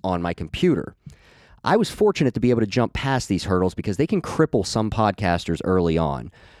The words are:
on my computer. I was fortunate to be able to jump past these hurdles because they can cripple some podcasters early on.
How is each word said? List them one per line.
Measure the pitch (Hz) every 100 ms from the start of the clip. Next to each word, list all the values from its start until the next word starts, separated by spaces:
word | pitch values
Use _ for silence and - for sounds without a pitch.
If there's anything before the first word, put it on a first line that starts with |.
on | 95 90
my | 87
computer. | 85 80 - 180 110 - - - - _ - - -
I | - 196
was | 208
fortunate | - 208 - 135
to | 117
be | 123
able | 117
to | 107
jump | 110 117
past | - 139 135 -
these | 90
hurdles | - 92 90
because | - 104 92
they | 156
can | 101
cripple | - - 156 123
some | 92 113 110
podcasters | 113 107 98 101 85 - 80
early | - 92 85 82
on. | 80 67 60 - - -